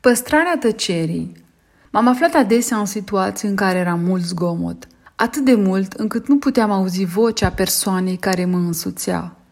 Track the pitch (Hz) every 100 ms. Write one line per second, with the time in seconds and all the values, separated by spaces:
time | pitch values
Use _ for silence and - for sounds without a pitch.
0 | 254 240 - 302 349 330 233 220 - 170
1 | 165 165 165 - _ _ _ _ _ 202
2 | 240 247 339 339 208 233 240 220 202 214
3 | 196 202 190 196 208 196 196 180 175 175
4 | 175 185 175 180 175 170 85 - - _
5 | - - 233 294 269 233 190 190 190 -
6 | 220 233 226 285 277 254 214 196 190 180
7 | 190 180 226 226 190 - 185 - - 185
8 | 185 185 196 180 180 180 175 160 190 170
9 | - 175 175 - _